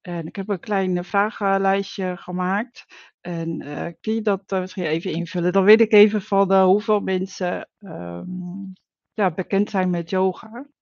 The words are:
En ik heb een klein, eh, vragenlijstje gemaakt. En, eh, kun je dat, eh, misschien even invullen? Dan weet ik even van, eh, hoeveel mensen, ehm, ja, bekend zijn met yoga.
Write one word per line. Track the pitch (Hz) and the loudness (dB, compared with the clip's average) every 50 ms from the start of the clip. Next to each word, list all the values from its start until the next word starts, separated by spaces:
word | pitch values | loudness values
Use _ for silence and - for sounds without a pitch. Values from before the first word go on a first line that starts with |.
En | _ 180 175 170 160 | _ -8 -8 -8 -8
ik | 160 _ | -8 _
heb | 196 196 214 | -8 -4 -4
een | 202 170 | -6 -6
klein, | - 208 208 196 190 185 180 | -4 -2 -2 0 0 0 0
eh, | 175 175 | -2 -2
vragenlijstje | - - 196 202 214 - - 208 196 196 196 196 190 196 202 196 - - - 190 185 180 | 0 0 0 0 0 -2 -2 0 0 0 2 2 2 0 0 -2 -6 -6 -6 -4 -4 -4
gemaakt. | 180 - - 180 180 180 180 190 208 240 240 _ - - _ - - - - _ _ | -6 -8 -8 -4 -2 -2 -2 -2 -2 -4 -8 _ -20 -20 _ -20 -20 -20 -20 _ _
En, | _ 175 175 165 165 165 160 156 | _ -8 -6 -4 -4 -4 -6 -6
eh, | - 139 - 160 160 170 170 _ | -8 -8 -8 -6 -6 -8 -8 _
kun | - 214 220 | -4 -2 -2
je | 226 | 0
dat, | 214 214 196 190 _ _ | 0 0 -2 -2 _ _
eh, | 196 190 | -4 -4
misschien | 185 185 - 196 180 | -4 -4 -6 -6 -2
even | 151 156 165 180 190 | -2 -2 -2 -2 -4
invullen? | 156 170 170 - - 180 170 180 175 | -4 -4 -6 -4 -4 -2 0 2 2
Dan | 196 185 | 4 8
weet | 196 220 220 | 8 8 8
ik | 226 220 220 | 8 6 8
even | 208 208 208 214 208 | 8 8 8 6 -2
van, | 190 - 202 196 196 180 | -2 0 2 2 2 4
eh, | 190 190 190 | 4 4 6
hoeveel | 185 196 208 220 - 214 208 | 6 4 2 2 0 0 0
mensen, | 196 185 190 185 185 190 - - 190 175 185 180 - _ _ _ | 0 -2 -2 -2 -4 -6 -6 -4 -4 -4 -2 -4 -8 _ _ _
ehm, | 202 190 - 170 175 175 175 175 180 180 180 180 175 175 175 196 196 190 185 _ _ _ _ _ _ _ _ | -16 -12 -12 -10 -8 -8 -8 -8 -8 -8 -8 -8 -8 -8 -10 -10 -10 -12 -14 _ _ _ _ _ _ _ _
ja, | - 208 180 156 | -2 -2 0 0
bekend | - 185 _ - 196 208 202 | -4 -6 _ 0 0 0 0
zijn | - 196 185 185 | 0 -2 0 0
met | 180 170 165 165 | 0 -2 -4 -2
yoga. | 196 185 185 190 185 - - 214 220 233 285 - _ _ | -2 0 0 0 -2 -4 -14 -16 -14 -16 -16 -16 _ _